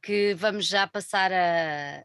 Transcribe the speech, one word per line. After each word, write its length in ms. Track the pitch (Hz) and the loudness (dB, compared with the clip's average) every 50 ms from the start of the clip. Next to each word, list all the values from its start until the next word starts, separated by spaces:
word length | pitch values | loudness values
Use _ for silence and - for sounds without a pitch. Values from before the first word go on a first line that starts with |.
| - | -4
que 320 | - 208 208 202 208 202 | -2 0 2 2 2 0
vamos 320 | 165 190 214 202 208 190 | 2 0 0 0 0 -4
já 200 | - 196 202 196 | 0 2 0 0
passar 460 | 190 _ 208 190 - - 202 190 190 185 | 0 _ -8 -8 -2 0 2 2 2 2
a, 720 | 185 180 175 170 170 165 156 151 147 143 143 143 143 | 2 2 2 2 0 0 -2 -4 -6 -6 -8 -10 -14